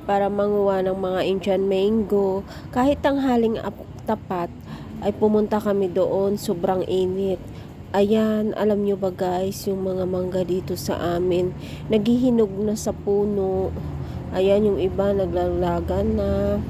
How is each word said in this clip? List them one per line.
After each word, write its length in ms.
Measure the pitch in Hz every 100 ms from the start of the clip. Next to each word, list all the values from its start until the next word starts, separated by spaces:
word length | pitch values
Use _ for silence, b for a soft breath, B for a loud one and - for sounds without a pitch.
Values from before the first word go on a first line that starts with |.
para 240 | - 202 202
manguha 560 | 202 202 208 196 190
ng 160 | 190 190
mga 220 | 185 185
Indian 400 | 160 190 202 190 196
mango. 720 | 190 202 226 190 202 196 190 185 B B
Kahit 320 | 247 269 285
tanghaling 640 | 294 277 269 247 226 226
ap-, 240 | - - - -
tapat, 480 | - 214 - 180 170 - - B B B
ay 160 | 190 208
pumunta 480 | 214 214 214 214
kami 240 | 208 202 190
doon. 480 | 175 175 190 196 202
Sobrang 480 | - 185 190 185
init. 560 | 175 185 185 185 196 180 - B B B - 190
Ayan, 560 | 202 220 220 214 214 -
alam 240 | 214 202
nyo 160 | 202 196
ba, 160 | 190 185
guys, 480 | 185 180 190 196 -
yung 160 | 190 190
mga 160 | 185
mangga 400 | 180 180 185 185
dito 320 | 180 185 180 180
sa 400 | - 175 170 175
amin, 400 | 180 175 180 - B B B
naghihinog 640 | 220 208 247 254 233 214 196
na 160 | 214 214
sa 160 | -
puno. 800 | 185 - 202 208 202 190 190 190 - B B B B - 185
Ayan, 320 | 190 202 214
yung 160 | 190
iba 320 | 185 185 196 196
naglalagan 1040 | 185 175 180 175 180 175 170 180 214 220
na. 400 | 196 196 202 208 208